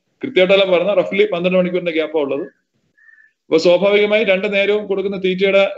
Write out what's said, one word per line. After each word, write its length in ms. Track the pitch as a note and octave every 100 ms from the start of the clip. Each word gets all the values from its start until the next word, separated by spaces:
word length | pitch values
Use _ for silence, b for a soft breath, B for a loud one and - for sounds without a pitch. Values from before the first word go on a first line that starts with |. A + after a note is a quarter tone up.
| _ -
കൃത്യമായിട്ടല്ല 540 | B2+ F3+ F#3 G3 F#3+ E3+
പറഞ്ഞ, 160 | F#3+
റഫ്ലി 320 | G3 - G3
പന്ത്രണ്ട് 340 | G#3 E3+ F3+ F#3
മണിക്കൂറിന്റെ 320 | F3 F3+ F3
ഗ്യാപ്പാ 280 | D#3 D#3 D#3
ഉള്ളത്. 220 | C3+ C#3
അപ്പൊ 1160 | G#3 _ _ _ _ _ _ _ _ _ - D#3+
സ്വാഭാവികമായി 680 | F3 F3 G3+ G#3 G#3 G#3+
രണ്ട് 300 | G3 F#3+ G#3
നേരവും 340 | G3 G3 G#3 G3
കൊടുക്കുന്ന 340 | G3 G3 F#3+
തീറ്റയുടെ 520 | F#3 F#3 G3 G3 G3